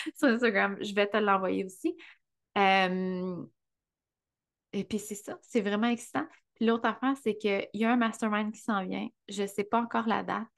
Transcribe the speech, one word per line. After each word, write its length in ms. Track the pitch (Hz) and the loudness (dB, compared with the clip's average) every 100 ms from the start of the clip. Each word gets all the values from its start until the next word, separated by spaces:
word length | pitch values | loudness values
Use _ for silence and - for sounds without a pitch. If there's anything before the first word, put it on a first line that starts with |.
| 320 - | -8 0
sur 120 | 285 | 2
Instagram. 500 | 226 240 196 196 196 | 4 2 2 2 -2
Je 120 | 208 | -2
vais 140 | 202 202 | 0 2
te 100 | 214 | 2
l'envoyer 480 | 208 190 185 190 190 | 4 2 2 -2 -4
aussi. 300 | - 339 359 - - _ _ _ 202 | -4 -4 -4 -12 -20 _ _ _ 2
Euh, 880 | 196 190 185 185 185 185 185 170 - _ _ _ _ _ _ _ _ _ _ _ _ | 4 6 4 0 -2 -4 -4 -6 -10 _ _ _ _ _ _ _ _ _ _ _ _
et 120 | 202 | -8
puis 160 | 190 214 | -4 -6
c'est 160 | - 208 | -6 -12
ça, 220 | - 359 | -12 -14
c'est 200 | - 240 | -4 -2
vraiment 260 | 202 208 240 | 0 0 0
excitant. 380 | 233 - - 320 - _ - | -2 -4 -6 -6 -12 _ -2
Puis 100 | 226 | 2
l'autre 220 | 226 226 | 2 0
affaire, 280 | 214 254 269 | 0 0 0
c'est 160 | 220 208 | -2 -2
qu'il 300 | 208 196 - | 0 0 -2
y 120 | 208 226 | 0 2
a 60 | |
un 60 | 247 | 2
mastermind 560 | 226 226 220 208 214 | 2 0 -2 0 -2
qui 80 | 220 | -6
s'en 240 | - 202 190 | -4 -2 -2
vient. 220 | 190 214 - - | -6 -8 -12 -10
Je 180 | 202 202 | -6 -4
sais 180 | - 202 | -4 0
pas 160 | 233 | 0
encore 260 | 233 233 220 | 0 -2 0
la 160 | 196 | 0
date, 240 | 185 196 226 | -2 -4 -6